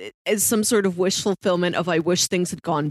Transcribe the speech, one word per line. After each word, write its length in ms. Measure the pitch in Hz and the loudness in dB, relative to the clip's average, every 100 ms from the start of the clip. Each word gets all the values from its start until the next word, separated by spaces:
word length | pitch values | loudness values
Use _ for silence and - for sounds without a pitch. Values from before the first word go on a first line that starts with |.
| 98 - - | -16 -8 -2
as 160 | 214 | 0
some 220 | - 226 214 | 2 0 2
sort 220 | 220 196 | 2 2
of 120 | 175 | 0
wish 240 | 180 - | 0 0
fulfillment 540 | 214 185 208 180 180 - | -2 -2 0 0 0 0
of, 120 | 175 | 0
"I 120 | 160 | 0
wish 260 | 165 180 - | 2 0 0
things 240 | 185 180 | 0 -2
had 120 | - | -4
gone 280 | - 156 147 | -4 -2 -2